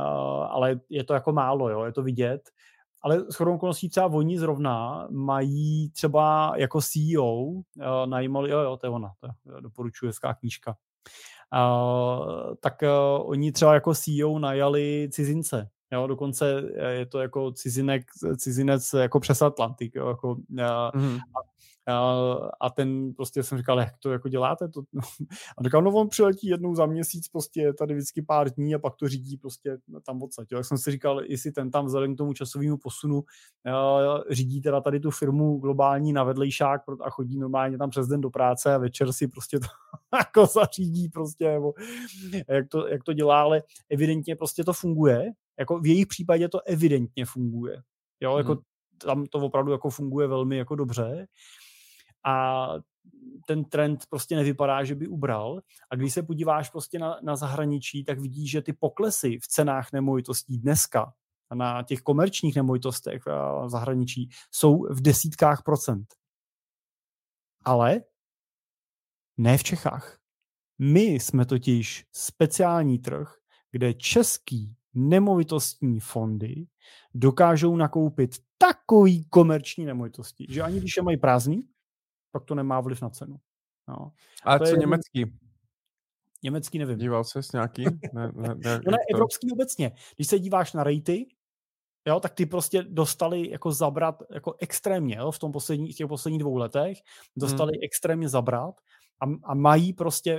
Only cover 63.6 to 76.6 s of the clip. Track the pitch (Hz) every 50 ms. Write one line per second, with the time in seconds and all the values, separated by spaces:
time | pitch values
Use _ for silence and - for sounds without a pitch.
63.6 | 131 123 120 117 117 135 131 127 123 123 123 127 120 123 - - - _ - -
64.6 | - 151 147 180 - - 143 131 131 151 143 - - 160 151 - 165 151 147 139
65.6 | - - 151 143 - - 113 98 104 - _ _ _ _ _ _ _ _ _ _
66.6 | _ _ _ _ _ _ _ _ _ _ _ _ _ _ _ _ _ _ _ _
67.6 | _ 131 127 120 117 120 175 240 - _ _ _ _ _ _ _ _ _ _ _
68.6 | _ _ _ _ _ _ _ _ _ _ _ _ _ _ _ - 117 117 127 139
69.6 | - - 185 165 - 160 - 139 - - - _ _ _ _ _ _ _ _ _
70.6 | _ _ _ - 135 139 147 180 214 220 160 127 - - - 131 123 123 135 123
71.6 | 123 131 123 117 110 - - - - _ _ - - - - _ 160 151 - -
72.6 | 190 175 170 170 156 139 123 123 127 123 139 147 151 - - _ _ _ _ _
73.6 | _ _ - 123 123 123 117 - - - - 233 240 - - - - - 131 113
74.6 | 107 104 113 - _ _ _ 123 131 147 170 190 202 202 196 175 165 156 160 151
75.6 | - - - - 147 127 117 110 - - - 120 113 110 110 104 107 110 131 151